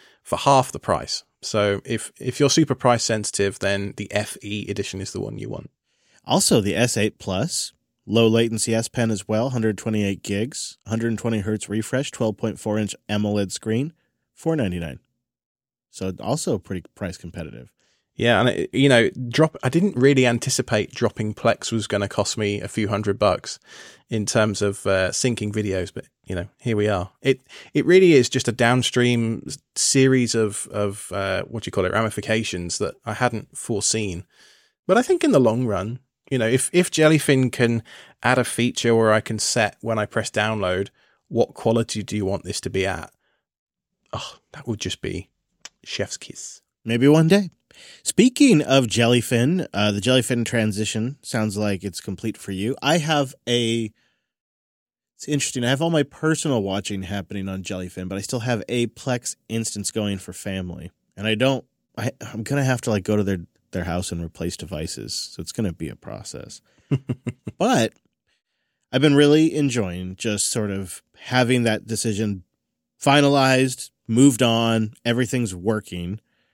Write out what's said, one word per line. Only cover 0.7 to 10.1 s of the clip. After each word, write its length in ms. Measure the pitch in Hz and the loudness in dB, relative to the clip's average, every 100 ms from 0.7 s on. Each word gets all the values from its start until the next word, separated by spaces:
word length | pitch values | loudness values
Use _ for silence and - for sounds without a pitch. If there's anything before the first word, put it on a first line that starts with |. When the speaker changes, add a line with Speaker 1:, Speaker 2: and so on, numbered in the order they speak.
Speaker 1:
the 80 | - | -4
price. 440 | - 78 - - - _ | -2 -2 -2 -10 -10 _
So 400 | - 107 104 101 - | -4 0 0 0 -4
if, 260 | 113 - - | -6 -6 -8
if 200 | 127 - | -6 2
you're 100 | 143 | 4
super 240 | - 151 123 | 4 2 2
price 280 | 123 120 | 2 2
sensitive, 560 | - 107 101 - 98 - | 2 -2 -2 -2 -2 0
then 340 | 101 98 101 107 | -2 -2 -4 -8
the 140 | 101 | -6
F 260 | 104 107 - | -4 -6 -8
E 220 | 104 104 101 | -10 -8 -6
edition 320 | 101 98 95 | -6 -6 -8
is 100 | 98 | -8
the 100 | - | -8
one 160 | 104 107 | -8 -8
you 120 | 107 | -10
want. 200 | - - _ _ _ _ _ | -12 -14 _ _ _ _ _
Speaker 2:
Also, 380 | - 160 - 139 | 0 2 4 4
the 140 | 98 90 | 2 2
S 220 | 123 110 | 0 2
eight 220 | 107 - | -2 -2
Plus, 540 | - 92 156 - - - _ _ - | -4 -4 -2 -4 -8 -12 _ _ 0
low 200 | 110 113 | 4 6
latency 460 | 113 117 110 - | 4 2 0 -2
S 140 | 113 113 | -2 -2
Pen 240 | - 113 | -2 -2
as 160 | 104 - | -2 -2
well, 240 | 107 131 | -2 0
hundred 260 | 127 110 98 | 0 0 -2
twenty-eight 460 | 113 107 101 | -2 -2 -2